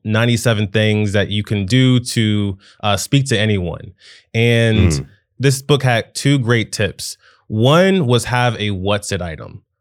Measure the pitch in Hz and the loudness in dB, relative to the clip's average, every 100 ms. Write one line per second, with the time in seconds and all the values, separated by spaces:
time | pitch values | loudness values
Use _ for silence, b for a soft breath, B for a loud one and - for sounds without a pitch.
0 | 107 110 120 117 120 107 101 110 107 107 | -2 0 2 2 0 0 0 0 2 0
1 | 107 101 92 104 104 104 95 131 127 127 | 0 -2 -2 -4 -4 -4 0 2 4 2
2 | 123 120 110 104 101 95 b b 107 98 | 0 -2 0 0 -4 -6 b b -2 -2
3 | - 139 135 110 110 101 87 - - - | 0 0 2 0 0 0 -4 -8 -16 -20
4 | B B B 113 117 117 113 110 87 73 | B B B 0 2 4 2 4 2 0
5 | 69 b b - 135 131 - 143 127 113 | -6 b b -2 0 0 0 0 2 0
6 | - - 139 143 113 117 101 - 95 - | -2 -4 0 0 2 0 -2 -4 -4 -6
7 | - - b b b 110 123 160 196 190 | -14 -14 b b b 0 4 4 4 2
8 | 120 123 - 123 123 - 104 95 95 104 | 2 0 0 0 0 -2 -4 -4 -2 -2
9 | - 95 87 78 - - _ _ | -2 -6 -6 -10 -16 -20 _ _